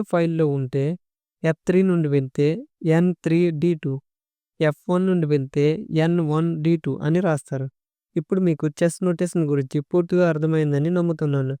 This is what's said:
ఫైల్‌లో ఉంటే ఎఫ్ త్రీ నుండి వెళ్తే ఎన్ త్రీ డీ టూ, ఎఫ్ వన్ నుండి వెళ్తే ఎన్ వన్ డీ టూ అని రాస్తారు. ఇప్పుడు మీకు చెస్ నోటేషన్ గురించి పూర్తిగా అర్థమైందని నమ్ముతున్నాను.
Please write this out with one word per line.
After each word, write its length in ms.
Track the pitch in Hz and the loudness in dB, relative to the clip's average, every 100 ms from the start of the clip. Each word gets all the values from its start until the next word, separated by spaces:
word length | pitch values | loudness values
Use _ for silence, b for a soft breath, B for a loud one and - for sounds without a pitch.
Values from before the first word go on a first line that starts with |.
ఫైల్‌లో 420 | 208 175 170 165 156 | 2 0 0 0 0
ఉంటే 360 | 139 131 139 143 175 _ _ _ _ | 0 -2 -2 -2 -6 _ _ _ _
ఎఫ్ 180 | 160 156 | -2 -2
త్రీ 160 | - 180 | 0 2
నుండి 260 | 190 175 151 | 4 2 2
వెళ్తే 400 | 143 135 - 147 180 285 _ 165 | 0 0 0 0 0 -10 _ 0
ఎన్ 200 | 160 180 175 | 2 2 0
త్రీ 240 | 165 165 175 151 | 0 2 2 0
డీ 160 | 170 | -2
టూ, 200 | 160 143 135 - _ _ _ _ _ | 0 -4 -6 -10 _ _ _ _ _
ఎఫ్ 220 | 156 143 - | -2 -2 -2
వన్ 180 | 180 190 | 0 2
నుండి 200 | 180 151 | 0 2
వెళ్తే 400 | 147 135 143 147 160 - 156 | 0 0 0 0 0 -4 0
ఎన్ 200 | 165 175 156 | 2 2 0
వన్ 240 | 156 170 165 | 0 0 -2
డీ 120 | 156 170 | 0 0
టూ 180 | 170 - | -2 -4
అని 200 | 147 170 | 0 0
రాస్తారు. 480 | 185 151 - 135 131 - _ _ _ 175 | 2 -2 -4 -8 -8 -12 _ _ _ -8
ఇప్పుడు 240 | 156 190 | -2 0
మీకు 260 | 180 151 156 | 0 0 -4
చెస్ 280 | - 170 - | 0 -2 0
నోటేషన్ 420 | 185 170 180 180 151 | -2 -2 -2 -2 0
గురించి 320 | 143 135 - | -2 -2 -6
పూర్తిగా 440 | 143 175 175 180 180 | -2 -2 0 2 2
అర్థమైందని 640 | 151 160 160 151 143 156 | 2 0 0 0 0 0
నమ్ముతున్నాను. 640 | 180 170 160 151 139 131 135 | 0 0 -2 -2 -2 -2 -6